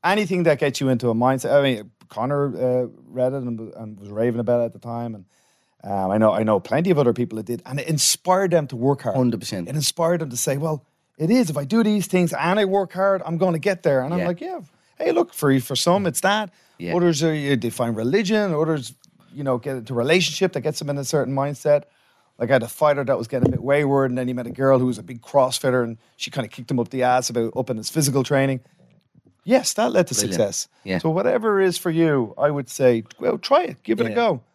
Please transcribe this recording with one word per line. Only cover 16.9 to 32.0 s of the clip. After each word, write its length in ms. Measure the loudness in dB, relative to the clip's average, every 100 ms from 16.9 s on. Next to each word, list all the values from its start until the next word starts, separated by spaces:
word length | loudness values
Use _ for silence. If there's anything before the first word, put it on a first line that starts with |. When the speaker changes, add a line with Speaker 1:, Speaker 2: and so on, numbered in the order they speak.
Speaker 1:
Others 300 | 2 2 2
are, 320 | 0 0 0 0
they 140 | 0
find 260 | -2 -4 -2
religion. 580 | 0 0 2 0 0
Others, 400 | 0 0 -2 -6 -16 _ _ _
you 100 | -8
know, 160 | -4 -2
get 180 | -4 -8
into 160 | -6
a 40 | -2
relationship 560 | 2 2 2 -2 -2
that 80 | 0
gets 180 | -4 -4
them 100 | -6
in 100 | -6
a 60 |
certain 300 | -2 -2 0
mindset." 480 | -2 -4 -2 2 2 0 _ _ _ _ -8
Like, 120 | 0
I 20 |
had 100 | 2
a 60 | 0
fighter 340 | 0 2 2
that 140 | 0 -2
was 120 | -2
getting 200 | 0 0
a 20 |
bit 120 | 0
wayward, 480 | 0 2 2 2 0
and 80 | -2
then 100 | -4
he 60 |
met 120 | -6 -10
a 40 |
girl 280 | 0 4 4
who 60 | 2
was 120 | -2
a 40 |
big 200 | -10 -16
CrossFitter, 600 | 0 2 2 0 0 0
and 140 | -2 -6 _ _
she 140 | -8
kinda 180 | -8 -8
kicked 220 | -12 -4
him 80 | -2
up 120 | -2
the 120 | 0
ass 280 | 2 2 0
about 240 | -2 -2 -4
upping 220 | -6 -6
his 100 | -4
physical 340 | -2 0 0
training. 380 | 0 0 0 -2 _ _ _ _ _ _ _ _
Yes, 300 | 0 2 2
that 180 | -2 2
led 160 | 2 0
to 60 |
Speaker 2:
Brilliant. 200 | -2 -2
Speaker 1:
success. 340 | 0 0 -2 -10 _
Speaker 2:
Yeah. 140 | -6 -2
Speaker 1:
So 100 | 0
whatever 500 | 0 0 0 2 2
it 40 | 2
is 120 | 0
for 120 | -2
you, 440 | 2